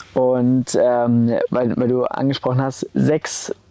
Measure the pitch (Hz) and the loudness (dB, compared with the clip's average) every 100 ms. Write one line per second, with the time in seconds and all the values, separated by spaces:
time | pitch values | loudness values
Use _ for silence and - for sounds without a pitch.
0 | - 135 127 127 123 131 123 - 123 123 | -6 0 2 2 2 2 0 0 2 2
1 | 120 117 117 117 - 123 120 - 123 123 | 2 2 2 0 -2 -2 0 0 0 0
2 | 120 - 135 139 127 127 135 - - 139 | -2 -2 -2 -2 -2 0 -2 -4 -6 0
3 | 131 156 - - - - _ | 0 0 -2 -8 -10 -12 _